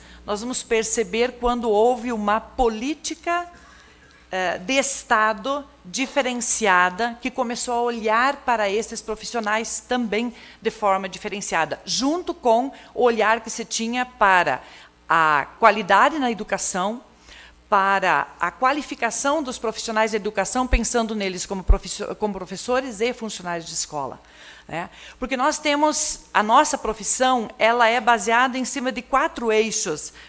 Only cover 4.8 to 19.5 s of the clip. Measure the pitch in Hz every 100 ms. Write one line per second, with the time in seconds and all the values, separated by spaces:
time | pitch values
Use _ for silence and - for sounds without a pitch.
4.8 | 269 - - 226 214 220 214 285 277 -
5.8 | 180 180 262 - 254 247 226 - 214 180
6.8 | 180 180 233 233 254 247 240 233 - 240
7.8 | 240 233 214 220 262 277 - 233 202 202
8.8 | 220 226 - 214 185 240 214 214 226 -
9.8 | - 247 233 202 240 233 - - 220 214
10.8 | 208 190 190 180 214 196 - 180 156 -
11.8 | - 170 262 339 359 330 247 226 269 -
12.8 | - - 240 233 208 233 233 - 226 -
13.8 | 226 247 247 - 202 185 165 131 - -
14.8 | - _ - 165 156 147 - - 226 208
15.8 | 185 196 247 311 247 214 208 190 - 190
16.8 | 190 240 - _ - - - - - 202
17.8 | 196 196 185 147 - - 170 - 254 302
18.8 | 262 285 233 208 277 302 262